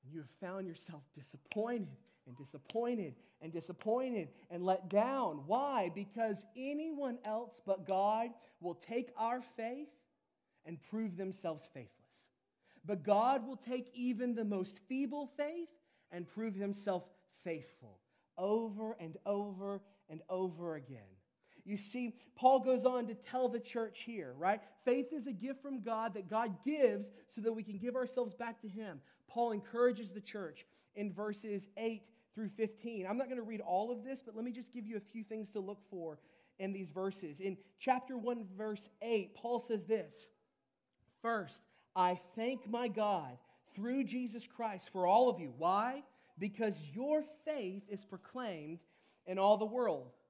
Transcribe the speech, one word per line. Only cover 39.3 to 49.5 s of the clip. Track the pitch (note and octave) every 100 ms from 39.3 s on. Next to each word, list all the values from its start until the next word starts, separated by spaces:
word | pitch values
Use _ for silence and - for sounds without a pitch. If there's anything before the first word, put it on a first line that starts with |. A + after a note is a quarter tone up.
| -
Paul | A#3 A#3+
says | A#3+ G#3+ E3
this, | A3 D#3+ - - _ _ _ _ _ _ _ _ _
"First, | A3+ A3+ E3 - _ _ _
I | - F3+ F#3 - -
thank | A#3 C4 G#3
my | A#3 B3
God | G#3 G#3 F#3+ C#3+ B2 _ _ _ -
through | A3+ C4 A3+
Jesus | B3 B3 A3+ -
Christ | - A3+ F#3+ -
for | F#3+ F3+
all | G#3 B3+
of | F3
you." | D#3 B2
Why? | E3 G3 A#3 C#4 - _ _ -
"Because | G3+ G#3 A3 E3 D3
your | D#3+ C4+ D4+ D4+ -
faith | - D4+ F#3+ F#3+ G3
is | G3+ -
proclaimed | F#3+ - B3+ A#3+ E3+ D3+ E3+ _ _ _ _ -
in | F#3
all | G3